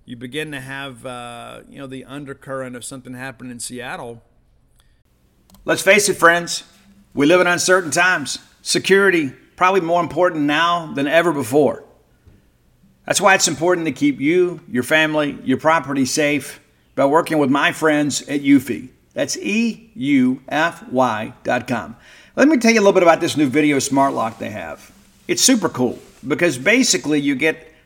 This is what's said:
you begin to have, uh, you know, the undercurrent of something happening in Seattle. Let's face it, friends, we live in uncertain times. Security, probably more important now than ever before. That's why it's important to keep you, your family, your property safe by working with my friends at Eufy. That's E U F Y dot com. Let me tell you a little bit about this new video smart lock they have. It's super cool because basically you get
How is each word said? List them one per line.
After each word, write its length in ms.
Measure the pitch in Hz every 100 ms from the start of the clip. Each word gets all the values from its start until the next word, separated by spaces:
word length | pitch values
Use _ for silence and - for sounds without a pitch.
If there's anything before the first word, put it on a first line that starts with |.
| -
you 100 | 120
begin 340 | 127 147 156
to 80 | 139
have, 440 | 131 135 139 120
uh, 560 | 127 123 120 120 117 117 -
you 100 | 139
know, 80 | 135
the 200 | 131 -
undercurrent 680 | 143 135 135 139 135 127
of 80 | 123
something 300 | - 135 131
happening 400 | 123 135 123 127
in 80 | 120
Seattle. 640 | - 123 127 180 120 117 _ _ _ _ _ _ _ _ _ _ _ _ _ - -
Let's 160 | 160
face 260 | 196 202 202
it, 60 |
friends, 500 | 135 170 175 170 - - _ _ _ _
we 140 | - 147
live 160 | 180
in 40 | 175
uncertain 440 | 170 175 185 160
times. 480 | 165 180 170 131 - - _
Security, 720 | - - - 196 196 170 135 - _
probably 280 | - 180 190
more 180 | 165 175
important 440 | 151 147 180 156
now 460 | 143 151 175 175 156
than 120 | 131 143
ever 240 | 165 170
before. 540 | 143 113 143 123 - - _ _ _ _ _ _ _ _ _ _ _
That's 160 | - -
why 140 | 208
it's 140 | 190 175
important 380 | 131 175 175 160
to 40 |
keep 260 | 131 147 131
you, 440 | 143 180 175 175 -
your 160 | 123
family, 560 | 123 156 156 151 143 -
your 140 | 131 131
property 480 | 156 165 139 135 131
safe 520 | - 147 147 - - _ _ _
by 100 | -
working 320 | 139 160 170 160
with 140 | 135
my 200 | 143 165
friends 520 | - 156 147 147 -
at 180 | - 143
Eufy. 480 | 139 139 - 107 - _ _
That's 240 | 135 - -
E 540 | 175 220 233 - -
U 480 | - 139 139 127 131 -
F 400 | 147 165 - -
Y 460 | 127 127 107 117 -
dot 240 | - 123 120
com. 280 | 117 82 - - - -
Let 140 | - 277
me 100 | 285
tell 120 | 226
you 100 | 226
a 20 |
little 100 | 202
bit 100 | 190
about 200 | 175 160
this 160 | 160 139
new 100 | 143
video 300 | 143 151 135
smart 340 | - 139 139
lock 260 | 131 113 113
they 120 | 110
have. 420 | 104 80 - - _ _ _ -
It's 140 | 170
super 300 | - 262 240
cool 280 | - 120 - - - 131
because 300 | 135 175 127
basically 600 | 165 247 247 - 143 151
you 160 | 139
get 320 | 131 156 - - _